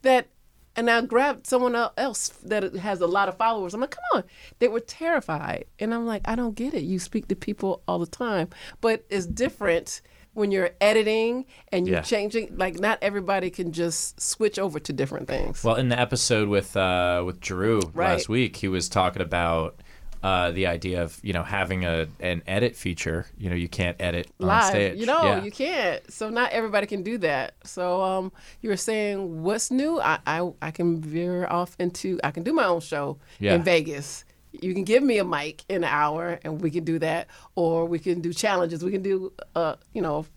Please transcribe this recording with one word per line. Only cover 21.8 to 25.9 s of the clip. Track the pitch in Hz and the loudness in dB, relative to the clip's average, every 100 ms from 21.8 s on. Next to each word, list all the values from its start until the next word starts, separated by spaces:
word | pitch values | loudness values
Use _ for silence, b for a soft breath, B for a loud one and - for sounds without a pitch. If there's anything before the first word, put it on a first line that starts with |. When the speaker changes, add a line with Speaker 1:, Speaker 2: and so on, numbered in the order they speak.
| 90 | 0
Speaker 2:
a, | 82 78 - | 0 -2 -4
an | 90 85 85 | -4 -4 -2
edit | 95 123 - | 0 0 -2
feature. | 95 85 - 80 - - | -6 -4 -4 -4 -6 -8
You | 98 | -4
know, | 87 | -2
you | 85 | -4
can't | - 87 87 | -2 -2 -2
edit | 90 85 - _ | -4 -4 -6 _
on | 185 | 2
Speaker 1:
Live. | 214 202 | 4 4
Speaker 2:
stage. | 208 202 180 | 4 2 0
Speaker 1:
You | 226 | 0
know, | 311 | 2
Speaker 2:
Yeah. | 311 196 | 4 2
Speaker 1:
you | 202 | -2
can't. | - 277 339 202 | -4 -2 0 0